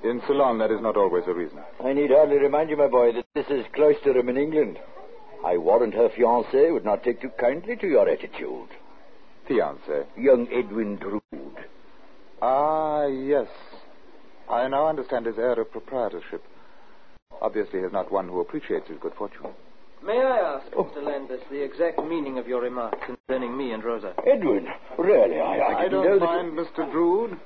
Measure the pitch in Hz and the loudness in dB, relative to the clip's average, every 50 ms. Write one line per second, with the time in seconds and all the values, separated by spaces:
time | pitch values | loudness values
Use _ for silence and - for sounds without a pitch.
0 | - 113 120 120 - - 143 139 139 127 117 110 110 107 110 101 113 110 104 104 | -4 -2 -2 -2 0 0 2 4 4 2 2 2 0 0 0 0 0 0 2 2
1 | 98 92 87 90 87 92 87 87 87 76 - - - - - - - 131 139 143 | 2 4 2 0 0 0 -2 -2 -4 -6 -8 -12 -16 -16 -12 -6 -4 -2 0 2
2 | 147 135 127 147 156 143 143 143 139 139 143 147 160 156 151 147 143 135 120 123 | 4 6 6 6 8 6 6 4 4 4 4 2 0 0 2 2 4 4 6 6
3 | 120 120 117 120 120 _ - 147 131 - 143 127 110 - - 139 151 151 147 - | 6 6 4 2 -4 _ -4 -6 -4 -2 -2 -4 -4 -4 0 4 6 6 6 4
4 | - 139 123 127 120 123 123 135 147 156 156 156 139 104 - - - - - - | 4 2 4 4 4 2 2 0 0 0 2 2 2 0 -2 -10 -14 -16 -16 -18
5 | - - - - - - - - - 85 90 87 80 87 104 120 123 107 95 107 | -18 -18 -18 -20 -20 -18 -14 -6 -2 0 0 2 4 6 6 6 6 4 2 4
6 | 117 110 - 110 120 113 120 120 110 - - 135 147 165 165 113 - 107 101 101 | 4 4 4 4 4 4 4 4 2 2 4 4 6 6 4 2 0 0 0 0
7 | - 123 117 - - 131 - - - - 139 165 170 214 240 214 - 185 143 113 | 2 0 -2 -2 -4 -10 -4 0 0 0 0 0 -4 -6 -6 -4 0 4 4 6
8 | 98 87 76 - - - - - - 62 - 127 - - - - - - - - | 6 6 4 0 -2 -8 -10 -10 -8 -8 -8 -10 -12 -14 -18 -18 -18 -18 -18 -18
9 | - - - - - - - - - - 139 110 80 73 69 69 - 76 73 71 | -18 -18 -18 -18 -18 -18 -18 -12 -4 0 2 2 2 0 -2 -8 -8 -4 -4 -4
10 | 69 - - 104 120 135 131 120 120 120 117 123 120 101 101 113 110 101 101 92 | -4 -6 -6 0 4 6 6 6 4 0 -2 -2 -2 -2 -2 -4 -2 -2 -4 -6
11 | 95 98 101 107 - - - 71 67 - - - - - - - - - - - | -6 -6 -6 -6 -8 -10 -14 -14 -14 -14 -14 -16 -16 -16 -16 -18 -18 -18 -18 -18
12 | - - - - - - - - - 123 131 139 147 151 156 156 156 156 151 151 | -18 -18 -18 -18 -18 -16 -8 -2 0 2 2 2 2 2 2 0 0 0 0 0
13 | 147 143 135 131 135 139 147 139 113 - - - - - - - - - - - | 0 0 -2 -2 0 2 2 2 2 0 -6 -14 -16 -16 -16 -18 -18 -18 -18 -18
14 | - - - - - - - - - - 113 117 123 131 139 139 151 160 156 147 | -18 -20 -20 -20 -20 -20 -20 -14 -8 -2 0 0 0 0 2 2 2 2 0 -2
15 | 123 - 135 120 113 117 107 107 117 127 123 117 110 - - 113 - - 135 127 | -4 -2 -2 -2 -2 -2 -2 0 0 0 2 0 -2 -4 -6 -14 -12 -6 -4 -2
16 | 117 101 87 85 76 - - - - - - - - - - - - - - - | -2 -2 -4 -6 -10 -10 -12 -12 -12 -14 -20 -20 -20 -20 -20 -20 -20 -20 -20 -20
17 | - - - - _ _ - - 110 110 101 107 101 - - 92 92 90 101 98 | -20 -20 -20 -20 _ _ -10 -6 -6 -4 -2 -2 -4 -2 -4 -4 -4 -2 -2 -2
18 | 90 - 95 98 92 90 90 90 87 - - 151 - - 98 78 - - 80 - | -2 0 -2 -2 -2 -2 -2 -4 -4 -4 -4 -8 -6 -4 -4 -4 -4 -6 -12 -10
19 | - 82 - - - - - - - - - - - - - - - - - - | -10 -10 -8 -8 -10 -10 -10 -12 -14 -14 -14 -16 -18 -18 -18 -18 -18 -18 -18 -12
20 | - 190 220 247 262 262 254 220 180 156 143 135 - - - - 190 - - 151 | -6 -2 0 0 2 2 2 2 0 0 -2 -6 -8 -8 -4 -4 -4 -4 -4 -8
21 | 143 147 143 139 135 123 127 127 - - 139 143 143 131 - 139 170 165 - - | -6 -6 -6 -6 -6 -8 -10 -10 -10 -8 -8 -6 -6 -6 -2 -2 -2 -2 -2 -4
22 | 151 156 170 165 147 135 131 127 117 120 127 123 120 123 127 127 117 110 101 - | -8 -6 -6 -6 -6 -6 -6 -8 -6 -4 -4 -4 -4 -4 -4 -6 -6 -6 -6 -8
23 | - - 123 - _ - 131 131 127 120 123 135 139 123 113 110 107 117 117 110 | -10 -10 -14 -12 _ -6 -6 -4 -4 -6 -6 -6 -6 -6 -6 -6 -6 -6 -6 -6
24 | 98 95 90 - - - 285 226 185 139 107 98 87 - - - - - - - | -6 -10 -8 -2 2 4 4 4 4 2 2 0 0 -4 -10 -14 -14 -10 -4 0
25 | 170 190 208 143 113 92 - - 160 - - - - - 107 - 170 190 190 190 | 2 4 6 6 6 6 4 2 0 0 0 2 2 2 2 0 0 0 2 2
26 | 185 185 202 190 175 170 170 175 175 170 156 160 165 - - - 156 139 131 160 | 4 6 4 4 4 2 0 0 -2 -4 -4 -6 -6 -6 -4 -6 -6 -2 0 2
27 | 170 170 180 208 233 220 180 160 - | 2 4 4 2 0 -2 -6 -10 -14